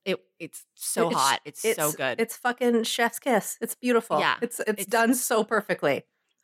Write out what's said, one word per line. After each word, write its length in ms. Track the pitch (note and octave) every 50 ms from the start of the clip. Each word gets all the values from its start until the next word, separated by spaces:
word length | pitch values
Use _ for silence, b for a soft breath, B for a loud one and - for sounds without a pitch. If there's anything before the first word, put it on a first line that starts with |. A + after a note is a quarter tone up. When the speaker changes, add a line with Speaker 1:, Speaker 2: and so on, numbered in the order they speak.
| -
Speaker 1:
it, 120 | G3 F#3 - _ _ _ -
it's 260 | E3+ D3 - - - _ _
so 340 | - - - - G3 E3+ E3+
Speaker 2:
It's, 80 | -
Speaker 1:
hot. 240 | D3+ C3 C3+ C3+ - -
It's 160 | D3 - - -
so 60 | A3+
Speaker 2:
it's, 280 | G#3+ F#3+ D#3 D3+ D3+
Speaker 1:
good. 220 | D3 C#3 C3 A#2 -
Speaker 2:
it's 160 | A3+ A3 -
fucking 480 | - - A#3+ A#3+ - B3+ A#3+ A#3 A3+ A3+
chef's 340 | - - - A#3 A#3 - -
kiss. 400 | - C#4+ A#3+ G3 - - - -
It's 140 | - A3+ -
beautiful. 440 | - - B3 A#3+ A3+ A3+ - E3 D3+
Speaker 1:
Yeah, 160 | E3 D3 A2+ - A#3
Speaker 2:
It's, 180 | - - -
it's 220 | - G#3+ G#3+ A3 F#3+
Speaker 1:
it's 40 |
Speaker 2:
done 280 | - A#3 A3+ A3+ A3+ C4+
so 280 | B3+ - - B3+ A3 A3
perfectly. 600 | - A3+ G#3 - - F3+ - - D3 C3 - - _ _ _ _ _ _ _